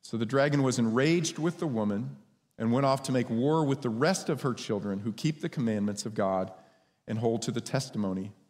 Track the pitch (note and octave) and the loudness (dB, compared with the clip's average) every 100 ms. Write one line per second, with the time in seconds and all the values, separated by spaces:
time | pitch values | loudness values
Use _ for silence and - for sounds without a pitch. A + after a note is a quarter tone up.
0 | - A#2 A2+ C3+ C#3+ C#3+ C3+ A#2+ A2+ A2+ | -8 -4 0 4 4 4 2 2 2 4
1 | C#3+ E3+ D#3+ - D#3+ E3+ E3+ A2+ G#2 G2+ | 4 4 0 -2 -4 -2 -4 0 0 -2
2 | C3 C#3 - _ _ - A2+ A#2+ C#3 C3+ | -4 -10 -20 _ _ -4 0 2 4 2
3 | C3 C3 B2 A2+ C3+ D#3+ D3 C#3 B2+ A2 | 0 0 0 0 2 2 2 0 -2 2
4 | D3+ F#3+ - D3+ - A#2+ - G#2 G2+ G2 | 2 2 -2 -2 0 -2 -2 -4 -2 -4
5 | G#2+ G2+ - D3+ E3+ - A#2 G#2+ G2+ G2+ | -4 -2 -2 -2 -6 -2 0 0 -2 -2
6 | A#2 G#2+ G2 F#2+ F#2+ - - _ _ _ | -6 -2 0 0 -2 -8 -20 _ _ _
7 | - A2 A#2 A2+ - A#2 - C3 C3+ A2+ | -8 -2 0 0 -2 -4 -2 -4 -4 -4
8 | G2+ F#2+ G2+ - _ | -2 -2 -6 -12 _